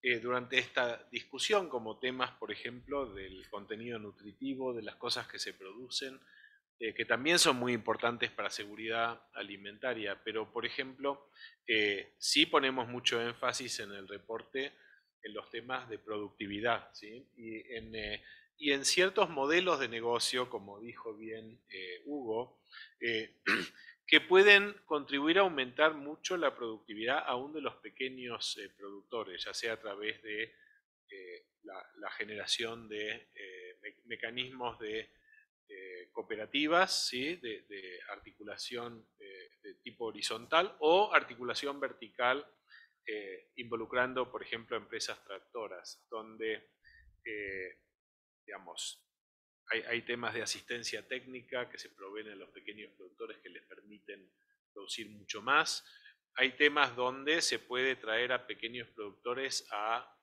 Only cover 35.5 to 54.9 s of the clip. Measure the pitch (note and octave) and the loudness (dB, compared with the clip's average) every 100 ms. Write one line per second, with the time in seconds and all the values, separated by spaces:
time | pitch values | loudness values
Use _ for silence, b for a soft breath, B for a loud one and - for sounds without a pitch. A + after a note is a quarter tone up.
35.5 | _ _ G2 F#2+ F2+ F#2 - F2+ G#2+ G#2+ | _ _ -16 -14 -16 -12 -12 -8 -8 -2
36.5 | C#3 D3+ E3+ F#3 - - B2 C#3 F3 A#2+ | 0 4 4 4 2 -2 -2 -4 -4 -8
37.5 | G2+ _ G2+ F#2 F2+ - G2+ - _ G#2 | -10 _ -14 -12 -14 -12 -12 -14 _ -12
38.5 | G2 - A#2+ A#2+ A#2 - _ G2+ G2 F2 | -10 -8 -6 -8 -12 -20 _ -20 -18 -20
39.5 | _ G#2 F#2 - A2 A2+ G#2 - A2+ A#2+ | _ -18 -16 -18 -6 -6 -4 -4 -4 2
40.5 | D#3+ F#3+ - D3+ F3+ G#3 E3 - A#2+ B2 | 4 4 2 6 8 8 4 4 -8 -4
41.5 | A2 C#3+ C#3+ C3+ - A2 - B2 C3+ - | -2 -2 -2 -4 -6 -16 2 2 2 -2
42.5 | _ B B B B - G#2+ G2+ F#2 _ | _ B B B B -8 -6 -8 -12 _
43.5 | - A#2 A2+ A2 B2+ B2+ B2+ A#2+ G#2+ - | -12 -6 -6 -2 2 2 0 -2 -4 -6
44.5 | A#2 A2+ A#2 G2+ A2 - G#2 - F#2+ _ | -8 -4 -6 -4 -6 -6 -8 -12 -14 _
45.5 | A#2 G#2 F2+ - - _ A2+ A2 A2 A2 | -8 -8 -10 -14 -16 _ -10 -10 -6 -4
46.5 | G#2+ - _ b b b _ A#2+ G#2+ G2+ | -4 -8 _ b b b _ -10 -8 -6
47.5 | F#2+ F#2 - _ _ _ _ _ _ - | -8 -10 -12 _ _ _ _ _ _ -14
48.5 | G2 F2 E2+ - - _ _ _ _ _ | -14 -12 -8 -8 -10 _ _ _ _ _
49.5 | _ - A2+ A2 A#2+ A2+ A#2+ A#2 A2+ G#2+ | _ -4 -2 0 -4 -2 -2 -2 -2 -4
50.5 | G#2 - A#2+ A2 G#2+ G#2 B2+ B2+ B2+ A#2+ | -4 -4 -6 -4 -6 -6 -8 -8 -14 -6
51.5 | B2+ A#2+ - - - G2 G#2 G#2+ G2 F#2 | -4 -4 -8 -16 -14 -10 -10 -10 -12 -16
52.5 | G2 G#2+ G#2+ G2 _ F#2 F#2 A2+ G#2 F#2+ | -14 -14 -14 -16 _ -20 _ -12 -12 -16
53.5 | F2 _ F#2 G#2 G#2 - G2 - _ _ | -18 _ -20 -20 -20 -16 -16 -18 _ _
54.5 | _ _ - G2 | _ _ -16 -8